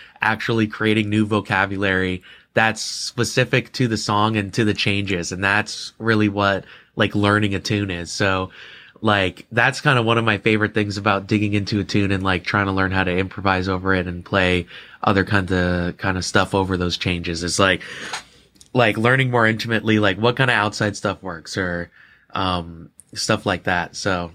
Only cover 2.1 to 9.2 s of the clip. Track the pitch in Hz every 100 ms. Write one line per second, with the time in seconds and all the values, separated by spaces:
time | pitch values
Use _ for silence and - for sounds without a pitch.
2.1 | 92 - - _ - 110 107 - - -
3.1 | - 117 - 123 131 - - 127 110 -
4.1 | 104 110 110 101 104 107 98 - 101 98
5.1 | 90 85 90 98 104 110 - - - 113
6.1 | 110 107 101 101 98 - - _ - 104
7.1 | 104 101 104 104 98 - 104 101 87 82
8.1 | - 101 95 92 - - - - - 110
9.1 | 101